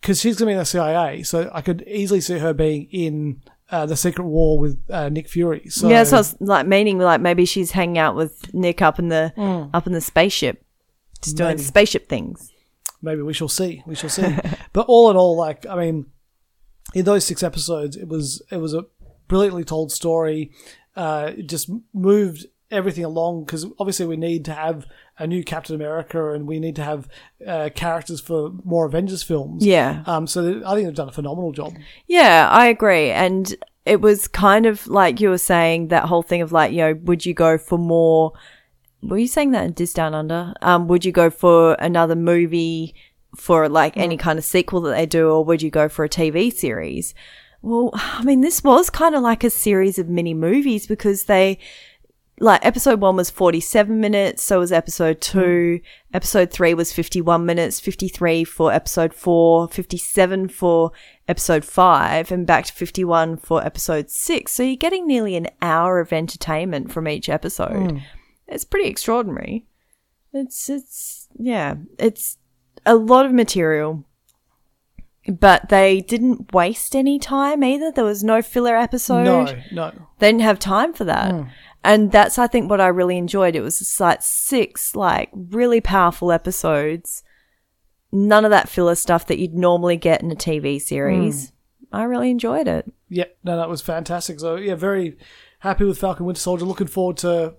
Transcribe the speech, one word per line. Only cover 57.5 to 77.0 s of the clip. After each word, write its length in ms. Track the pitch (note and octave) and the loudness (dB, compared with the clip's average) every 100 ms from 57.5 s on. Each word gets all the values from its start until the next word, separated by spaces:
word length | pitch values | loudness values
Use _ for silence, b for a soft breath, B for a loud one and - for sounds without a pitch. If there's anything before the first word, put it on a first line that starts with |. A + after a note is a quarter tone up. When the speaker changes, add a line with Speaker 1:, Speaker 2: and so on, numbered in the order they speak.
| E3+ E3 - | -2 -2 -4
Speaker 2:
fifty-three 640 | - F#3 F#3+ - F3 E3 | -8 -6 -8 -2 0 0
for 280 | E3 - D#3+ | -2 0 0
episode 400 | B2 - - E3 | 0 -2 -2 -2
four, 540 | - - E3+ E3 E3 E3+ | -2 0 4 6 4 2
fifty-seven 800 | - F3+ F3 - - F3+ F#3+ F#3+ | -6 -8 -8 -4 2 2 2 -6
for 420 | - F3+ E3 E3 b b b - | -2 0 2 2 b b b -6
episode 360 | E3+ - D#3+ | -6 0 0
five, 680 | D3 - F#3 D#3 E2 D#3+ E3 | 0 4 6 6 2 -2 -4
and 140 | F3+ E3+ | -6 2
back 180 | D#3+ - | 0 0
to 80 | |
fifty-one 640 | - F3 - F3+ E3 D#3+ E3 | -10 -10 -4 0 2 0 -4
for 260 | - D#3+ | -2 -2
episode 460 | - - - D#3 - | -2 -8 -4 -4 -4
six. 420 | - - E4+ - | -8 -4 -4 -4
So 120 | - | -4
you're 120 | B3+ C4 | -4 -2
getting 300 | E4 F#4+ F4 | -4 -2 -2
nearly 280 | B3+ G#3+ F3+ | -2 0 -4
an 120 | E3+ _ | -6 _
hour 380 | F3 D#3+ F3 F#3 | -2 0 2 0
of 120 | E3 | 0
entertainment 800 | D#3+ D#3+ - - D#3 F3+ D#3 C3+ | -4 -4 -10 -6 -6 -4 -6 -6
from 160 | - D#3+ | -8 -6
each 220 | D3+ - | -6 -4
episode. 420 | D#3 - - E2+ G3+ F#3 | -6 -6 -6 -6 -4 -4
Speaker 1:
Mm. 80 | C#3+ C#3 B B B - | -6 -12 B B B -16
Speaker 2:
It's 180 | - - | -14 -6
pretty 240 | G4+ G4 | -4 -4
extraordinary. 760 | - - A3+ A3 - - A3 _ _ _ _ _ _ _ | -4 -4 -2 -2 -8 -8 -10 _ _ _ _ _ _ _
It's, 360 | C#4 C4 - - | -10 -8 -10 -10
it's, 580 | C#4 C4 - - - - - | -10 -10 -16 -14 -16 -20 -8
yeah, 360 | A#3+ A3+ D3 D3 D#3+ _ | -4 -2 -4 -8 -14 _
it's 380 | A3 A3 - - _ _ _ - - | -4 -2 -12 -14 _ _ _ -6 4
a 100 | A3+ | 4
lot 300 | A3 B3+ C4+ | 6 4 6
of 40 | |
material, 720 | B3 A3 F#3+ D#3+ D#3 D3+ D#3+ - _ _ _ _ _ _ _ _ - - _ - | 2 2 0 0 0 -2 -8 -14 _ _ _ _ _ _ _ _ -20 -20 _ -10
but 400 | F3+ G3+ F3+ - | 4 6 6 6
they 320 | G3 F#3+ F#3+ | 4 6 4
didn't 500 | F#3 A#3 B3+ B3 - | 0 0 0 0 0
waste 440 | F#3+ F3 A3+ - | 0 2 -2 -4
any 220 | C4+ | 0